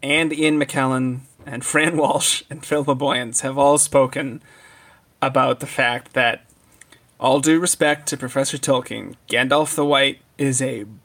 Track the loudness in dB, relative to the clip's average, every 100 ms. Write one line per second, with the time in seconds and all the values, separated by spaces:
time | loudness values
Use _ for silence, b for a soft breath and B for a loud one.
0 | -2 0 0 0 0 2 0 0 0 0
1 | -2 -4 -12 _ -14 -10 -4 0 0 2
2 | 2 2 0 -2 -6 -16 -4 -2 0 -2
3 | -2 -2 -4 -4 -4 2 4 4 4 2
4 | 2 -2 -8 -10 B B B B B B
5 | B _ -2 2 0 -2 -4 -2 -2 -2
6 | -4 0 0 -2 _ _ _ b b b
7 | b -2 2 2 4 2 2 0 0 0
8 | -4 -8 -4 -4 -2 -2 0 0 -2 -10
9 | -12 -16 -2 0 4 2 2 0 2 2
10 | 2 -2 _ -4 -2 0 -2 -6 -10 -16